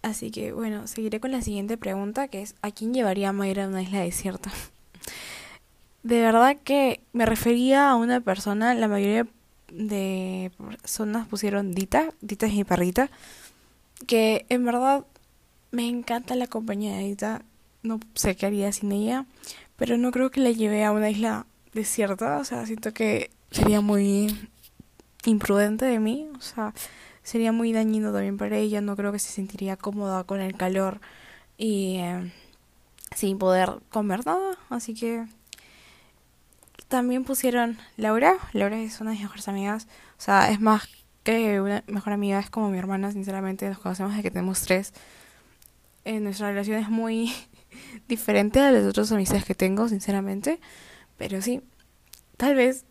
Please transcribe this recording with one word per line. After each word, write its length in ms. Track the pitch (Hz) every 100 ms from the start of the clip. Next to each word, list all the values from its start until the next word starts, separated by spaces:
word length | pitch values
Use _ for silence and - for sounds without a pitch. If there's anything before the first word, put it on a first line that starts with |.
Así 300 | 226 220 226
que, 220 | 220 214
bueno, 340 | - 226 208 220
seguiré 320 | - 220 214
con 120 | 262
la 100 | 262
siguiente 360 | 220 202 202 226
pregunta, 500 | 202 190 202 214 277
que 140 | 190
es, 140 | 208 -
¿a 100 | 208
quién 220 | - 220
llevaría 400 | 254 220 190 196
Mayra 320 | 196 196 196 196
a 20 |
una 140 | 190
isla 180 | 185 202
desierta? 520 | 175 - 190 185 196
<laughs> 1500 | - - _ _ - - - - - - - _ _ _ _
De 180 | 233 233
verdad 360 | 226 226 254 285
que 380 | - 285 262 - _
me 140 | 233 220
refería 640 | 220 233 240 254 277 285
a 60 | 247
una 260 | 233 247
persona, 520 | 240 190 208 202 226
la 140 | 240 220
mayoría 400 | 202 202 220 233 _ _ _ -
de 800 | 170 214 202 190 190 185 185 185 _
personas 720 | 202 226 - - 214 220 220
pusieron 460 | 202 208 202 202
Dita, 400 | 180 190 - 320 -
Dita 240 | 208 202 220
es 80 |
mi 100 | 202
perrita, 460 | 202 180 180 180 277 - - - - _ _ _ _ - -
que 400 | 226 220 220 220
en 160 | 247
verdad 420 | 240 240 262 277 - - _ _ _ _ _
me 180 | 240 233
encanta 460 | 240 233 240 254 254
la 120 | 247
compañía 480 | 226 220 202 208 196
de 80 |
Dita, 380 | 196 196 208 220 - _ _ _
no 160 | 226 220 -
sé 240 | - 208 185
qué 80 | 202
haría 260 | 202 196
sin 220 | 196 208
ella, 320 | 202 220 254 262 - - - - -
pero 220 | 240 240
no 140 | 247
creo 200 | 247 262
que 80 | 269
la 120 | 254
lleve 340 | 226 214 208 214
a 60 |
una 180 | 214 214
isla 360 | 208 220 214 - _ _
desierta, 640 | 220 208 - 202 190 220 147
o 80 | 269
sea, 200 | 240 226
siento 280 | 220 214
que 360 | 220 214 214 - _ _
sería 300 | - 214 208
muy 680 | 202 202 202 196 208 208 214 _ - _ - _ _ _ -
imprudente 600 | 214 - 202 208 220 262
de 140 | 233
mí, 300 | 214 262 311 269
o 40 |
sea, 320 | - - 214 220 - - - -
sería 280 | - 226 226
muy 220 | 226 233
dañino 380 | 226 220 220 214
también 260 | 202 196 202
para 200 | 208 214
ella, 240 | 214 208
no 140 | 208 202
creo 160 | 202
que 80 | 202
se 120 | -
sentiría 460 | - 190 - 190 190
cómoda 460 | 202 202 202 185
con 160 | 180 196
el 160 | 190 190
calor 460 | 185 190 190 202 - - - - _ -
y, 400 | 220 202 190 185
eh, 340 | 175 180 180 - - _ _ _ _ _ - -
sin 220 | 202 190
poder 420 | 185 185 185 - _
comer 360 | 220 208 190 254
nada, 320 | 359 381 370 -
así 240 | 240 233
que 320 | 220 233 233 226 - _ - - - - - _ _ _ _ _ _ - - -
también 360 | 254 247 254 254
pusieron 520 | 262 254 240 233 220 - -
Laura. 400 | 214 220 294 370 -
Laura 260 | 208 202 220
es 220 | 220 220
una 100 | 220
de 40 | 220
mis 80 |
mejores 240 | 202 - -
amigas, 400 | 196 196 220 - - - _
o 40 |
sea, 280 | - 196 -
es 80 | 208
más 260 | 220 214 - - _ _
que 360 | - 226 220 202
una 240 | 196 208 -
mejor 260 | 202 208
amiga, 260 | 208 202 196
es 100 | 202
como 200 | - 208
mi 80 | 185
hermana, 340 | 190 196 196
sinceramente, 560 | 202 190 190 190 190 196
nos 120 | 190
conocemos 340 | 185 185 196
desde 100 | 208
que 80 | 202
tenemos 300 | 185 185 185
tres. 320 | - 185 202 - - - - - _ _ - _ _ _ -
Eh, 160 | 220
nuestra 280 | 208 196 208
relación 300 | 202 202 214
es 100 | 214
muy 440 | 226 226 226 233 - - - _
<laughs> 380 | - - 233 -
diferente 540 | 226 - 208 208 262
a 100 | 277
las 140 | 240 202
otras 260 | 202 214
amistades 320 | 214 190 202
que 120 | - 190
tengo, 340 | 190 196 233
sinceramente, 720 | 202 196 196 196 196 269 330 - - - - - _
pero 240 | 196 190
sí, 200 | 202 254 - _ _ _ _ - _ _
tal 180 | 254 277
vez 300 | 247 262 -